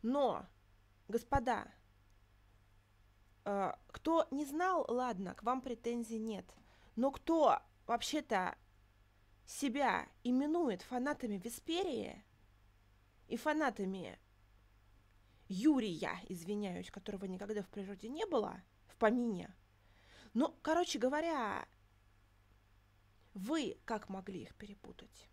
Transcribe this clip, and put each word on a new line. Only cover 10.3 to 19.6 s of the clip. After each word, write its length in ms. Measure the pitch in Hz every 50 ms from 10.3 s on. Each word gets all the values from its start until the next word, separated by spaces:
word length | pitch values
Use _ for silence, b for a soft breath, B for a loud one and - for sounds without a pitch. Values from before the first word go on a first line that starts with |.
| 247 254 277 294 311 349 339 269 196 180 -
фанатами 560 | - 254 247 247 285 294 285 - 226 208 196
Весперии 840 | 175 233 233 - - - 320 339 392 370 277 226 202 - - - - _ _ _ - - - - _ - _ _ _ _ - _ _ _ _ _ - -
и 80 | 220
фанатами 840 | 233 - 311 302 311 311 269 - - 196 190 190 190 170 - - - _ _ _ _ - - _ - - - _ - _ - - - - - _ - b b b b b b
Юрия, 720 | 196 180 226 311 302 262 226 214 170 156 - 156 - 175 - -
извиняюсь, 640 | 190 175 165 170 208 208 208 196 175 185 185 -
которого 340 | - 196 - - 202 190 202
никогда 380 | 190 185 185 202 196 220 208 190
в 60 | -
природе 400 | - 208 196 190 202 196 - 226
не 180 | 262 311 440
было, 360 | 415 330 254 208 196 - - - _ _ _ -
в 100 | - -
помине. 560 | - 233 214 226 254 240 233 214 175 175 - 185 -